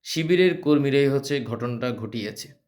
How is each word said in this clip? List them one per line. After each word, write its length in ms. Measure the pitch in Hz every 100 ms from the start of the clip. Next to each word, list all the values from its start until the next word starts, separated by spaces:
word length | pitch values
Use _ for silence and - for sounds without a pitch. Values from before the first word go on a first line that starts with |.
শিবিরের 580 | - 160 160 180 185 165
কর্মীরাই 480 | 147 147 139 139 143
হচ্ছে 360 | 135 135 143
ঘটনাটা 460 | 117 113 120 117 123
ঘটিয়েছে। 580 | 107 107 113 104 - - _